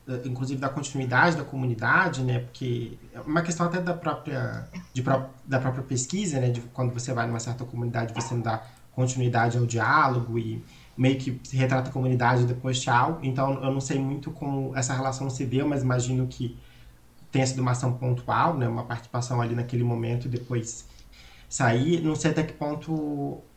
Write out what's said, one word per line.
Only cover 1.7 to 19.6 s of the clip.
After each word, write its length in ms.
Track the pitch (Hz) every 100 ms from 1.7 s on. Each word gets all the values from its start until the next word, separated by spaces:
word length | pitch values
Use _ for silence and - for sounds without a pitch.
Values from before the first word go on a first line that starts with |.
| 110 117 160 185 131
né? 140 | 127 123
Porque 600 | 123 - 131 120 113 - -
é 80 | 120
uma 200 | 147 160
questão 240 | 165 - 170
até 160 | 180
da 140 | 175 170
própria, 760 | 156 147 156 131 117 113 113 - -
de 80 | 127
pró-, 300 | 131 131 - -
da 160 | - 131
própria 220 | 135 127
pesquisa, 580 | 123 127 - 190 196 131
né? 120 | 123
De 100 | 117
quando 320 | - - 120
você 200 | - -
vai 120 | 120 117
numa 140 | 117
certa 260 | 120 120 127
comunidade, 480 | 120 120 117 117
você 220 | - 117 120
não 60 |
dá 220 | 117 110 - - -
continuidade 680 | - 127 127 123 113 117 120
ao 80 | 117
diálogo 720 | 113 110 151 139 120 113 117
e 260 | 113 113 - - - -
meio 220 | 131 135
que 240 | - 120
se 140 | - 131
retrata 320 | 127 131 127
a 40 |
comunidade 520 | 131 127 123 123 127 120
depois 340 | 120 131 127
tchau. 400 | - 120 143 165
Então, 400 | 135 131 135 135
eu 80 | 135
não 100 | 135
sei 160 | 131 139
muito 320 | 135 139 156
como 460 | - 139 139 131 131
essa 180 | 127
relação 380 | 131 135 127 135
se 140 | - 127
deu, 200 | 127 147
mas 140 | 139
imagino 460 | 127 127 123 127 127
que 320 | - 120 - - - - - - - -
tenha 160 | 135 127
sido 160 | 131
uma 80 | 123
ação 260 | 123 127 120
pontual, 580 | 127 120 - 113 156 151
né? 120 | 117
Uma 180 | 117 117
participação 560 | 117 - 120 120 123
ali 140 | 117
naquele 280 | 120